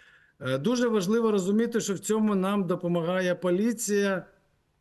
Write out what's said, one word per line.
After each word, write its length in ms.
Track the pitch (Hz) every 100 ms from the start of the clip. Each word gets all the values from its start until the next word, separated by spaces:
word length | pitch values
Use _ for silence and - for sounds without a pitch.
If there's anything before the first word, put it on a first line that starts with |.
| - - _ _
Е, 180 | 131 135
дуже 300 | 170 247 240
важливо 420 | 214 175 226 226
розуміти, 500 | 202 180 214 233 226
що 140 | 196
в 40 | 175
цьому 360 | - 214 214
нам 320 | 196 190 202 175
допомагає 680 | 180 175 175 165 185 180
поліція 920 | 175 180 180 226 226 - 202 202 185 - _ _ _ _ _